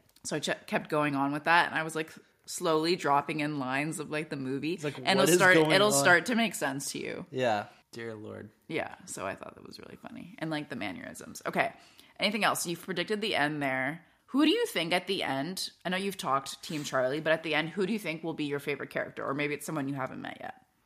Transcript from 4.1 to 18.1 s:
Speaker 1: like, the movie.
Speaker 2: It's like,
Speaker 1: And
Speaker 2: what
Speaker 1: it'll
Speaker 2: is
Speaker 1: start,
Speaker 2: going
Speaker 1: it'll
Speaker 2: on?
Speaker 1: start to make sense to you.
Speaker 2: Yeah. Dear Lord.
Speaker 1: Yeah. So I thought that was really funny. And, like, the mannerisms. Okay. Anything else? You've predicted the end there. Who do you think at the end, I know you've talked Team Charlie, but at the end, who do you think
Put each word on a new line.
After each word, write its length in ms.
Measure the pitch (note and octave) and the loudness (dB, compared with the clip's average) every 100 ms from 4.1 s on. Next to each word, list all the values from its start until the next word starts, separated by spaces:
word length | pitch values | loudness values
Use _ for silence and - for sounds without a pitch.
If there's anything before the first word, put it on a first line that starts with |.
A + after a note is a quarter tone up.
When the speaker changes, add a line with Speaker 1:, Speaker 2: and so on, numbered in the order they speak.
Speaker 1:
like, 180 | D3+ D#3+ | -6 -6
the 60 | D3 | -6
movie. 360 | C3 C3+ D3+ | -4 -4 -4
Speaker 2:
It's 80 | F3 | -4
like, 120 | D3 C3+ | -4 -2
Speaker 1:
And 140 | B2+ F#3+ | 2 4
Speaker 2:
what 40 | |
Speaker 1:
it'll 40 | F3 | 6
Speaker 2:
is 80 | F3+ | 8
Speaker 1:
start, 180 | F#3 | 10
Speaker 2:
going 160 | F3 D#3 | 8 8
Speaker 1:
it'll 220 | F#3 G#3 | 6 6
Speaker 2:
on? 60 | - | 6
Speaker 1:
start 240 | F3+ F3 E3+ | 8 6 6
to 80 | |
make 200 | A#3 A3 - | 2 0 0
sense 340 | C#3+ C3+ - | -2 -2 -6
to 60 | - | -6
you. 280 | - - - | -6 -8 -6
Speaker 2:
Yeah. 360 | C3 B2 G#2 - - _ | 0 2 2 -2 -12 _
Dear 220 | A#2+ A#2 G#2+ | -10 -10 -10
Lord. 340 | G#2+ G2+ G#2 _ - | -12 -12 -14 _ -6
Speaker 1:
Yeah. 280 | D#3 - - | -6 -6 -10
So 200 | - - | -12 -6
I 100 | F#2+ - | -6 -6
thought 180 | - | -10
that 100 | - - | -14 -18
was 120 | - | -18
really 180 | - - | -18 -18
funny. 320 | - - - - | -16 -16 -16 -8
And, 120 | D#3+ | -6
like, 180 | D3+ C#3+ | -4 -6
the 60 | B2 | -8
mannerisms. 680 | G2+ E2+ - - - - - | -8 -8 -12 -14 -14 -10 -2
Okay. 260 | F3+ - - - - - - | 0 -2 -4 -20 -20 -20 -2
Anything 260 | G3 G#3+ | -2 2
else? 220 | F3 C#3 E3+ | 2 2 -2
You've 160 | E3+ | -6
predicted 380 | - F3 F3 G#3 | -4 -4 -2 -2
the 160 | G#3+ F2+ | 0 0
end 260 | D3 D3+ | 0 0
there. 400 | C#3 C3 C3 E3+ - _ _ | -2 0 -2 -6 -12 _ _
Who 140 | C4 | 2
do 60 | D4+ | 4
you 160 | A4 A4+ | 4 0
think 260 | F#3 E3 | -2 0
at 140 | F3+ F3+ | 0 0
the 160 | F#3 | -2
end, 480 | D#2 C3+ D3+ F#3+ - - | -2 -2 -4 -6 -8 -8
I 60 | F3 | -4
know 60 | F#3 | -2
you've 180 | G3 F#3 | -2 -4
talked 460 | D#3+ C#3 - - | 0 0 -2 -10
Team 200 | - D3+ | -8 -6
Charlie, 380 | C#3+ C3+ B2+ D3+ | -2 0 0 0
but 120 | D#3 | 0
at 100 | E3 | 0
the 100 | E3 | 2
end, 140 | D3+ D#3+ | 0 0
who 180 | F#3 F#3+ | -2 -2
do 60 | |
you 60 | A3 | -2
think 260 | E3 | -4